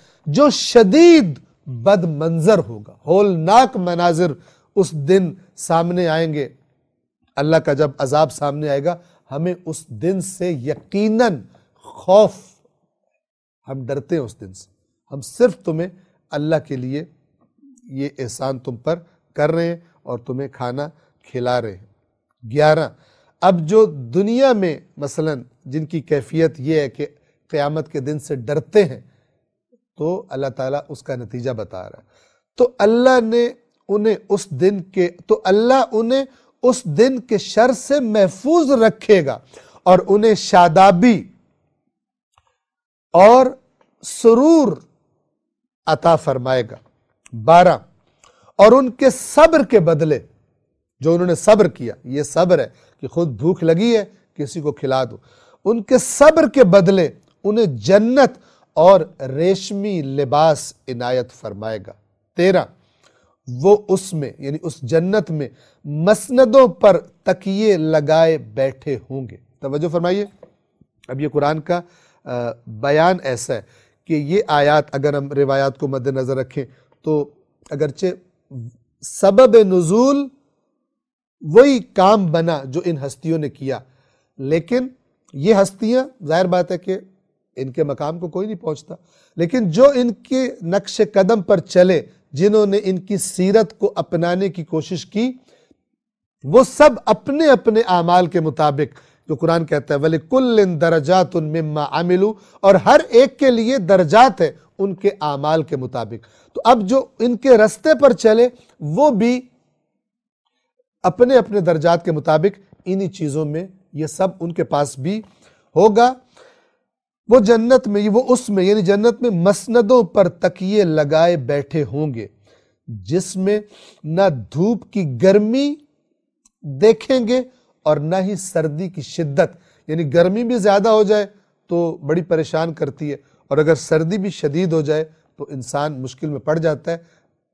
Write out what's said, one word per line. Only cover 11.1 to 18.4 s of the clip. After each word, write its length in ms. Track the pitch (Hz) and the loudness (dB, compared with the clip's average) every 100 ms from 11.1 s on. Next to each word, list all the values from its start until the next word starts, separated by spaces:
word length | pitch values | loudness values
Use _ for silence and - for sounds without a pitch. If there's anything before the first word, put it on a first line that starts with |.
| 220 247 147 - _ _ _ | 0 0 -2 -10 _ _ _
خوف، 560 | - - - 196 202 - _ _ _ _ _ _ _ _ _ _ _ _ - | -20 -10 2 4 4 0 _ _ _ _ _ _ _ _ _ _ _ _ -14
ہم 180 | 135 123 | -12 -10
ڈرتے 300 | 139 123 170 | -10 -6 -6
ہیں 80 | |
اس 180 | 120 - | -6 -12
دن 120 | 98 | -20
سے۔ 160 | 92 - _ _ _ _ | -20 -20 _ _ _ _
ہم 100 | 139 | -16
صرف 360 | - - 240 - | -12 -2 0 -2
تمہیں 300 | - 160 180 - _ _ _ | -8 -6 -6 -12 _ _ _
اللہ 240 | 151 151 156 156 | -8 -2 -2 -4
کے 80 | 135 | -10
لیے 280 | 127 139 175 _ _ _ _ _ _ _ | -8 -10 -10 _ _ _ _ _ _ _
یہ 260 | - 135 143 - | -16 -10 -10 -8
احسان 420 | 123 - | -12 -8